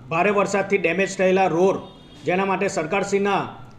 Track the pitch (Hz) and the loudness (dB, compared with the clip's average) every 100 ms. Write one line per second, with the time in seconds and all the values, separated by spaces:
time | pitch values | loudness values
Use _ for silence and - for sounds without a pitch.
0 | - 165 190 202 185 196 196 196 170 170 | -6 0 2 2 2 0 0 0 0 0
1 | 190 - 185 185 190 160 190 156 - - | -2 0 2 4 2 2 2 0 -6 -18
2 | - - - 180 190 185 196 185 156 202 | -20 -8 -2 0 0 0 -2 -2 -2 -2
3 | 185 196 202 190 120 - - | -2 0 0 0 -4 -10 -18